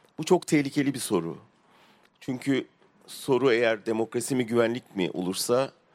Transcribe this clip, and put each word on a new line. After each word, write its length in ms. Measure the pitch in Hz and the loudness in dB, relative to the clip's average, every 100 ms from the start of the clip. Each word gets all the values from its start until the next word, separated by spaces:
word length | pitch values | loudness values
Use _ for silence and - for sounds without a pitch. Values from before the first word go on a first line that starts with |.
| _ - | _ -6
Bu 60 | |
çok 240 | 156 180 - | 2 2 4
tehlikeli 460 | 151 139 147 139 | 0 2 0 -2
bir 60 | 131 | -2
soru. 380 | - 95 82 - - _ _ _ _ _ _ _ | -2 -2 -2 -10 -16 _ _ _ _ _ _ _
Çünkü 460 | - 127 - 131 - _ _ _ - | -8 -6 -2 -2 -2 _ _ _ -20
soru 460 | - - 123 135 | -10 0 2 4
eğer 320 | 113 117 110 110 | 4 2 0 -2
demokrasi 500 | 110 110 120 - 131 | -2 -2 -4 -2 -2
mi, 100 | 113 | 0
güvenlik 500 | 117 113 123 - 98 | 2 2 0 -6 -2
mi 140 | 85 | -2
olursa 580 | - 92 95 - 123 135 - _ | -2 -4 -4 0 0 0 -6 _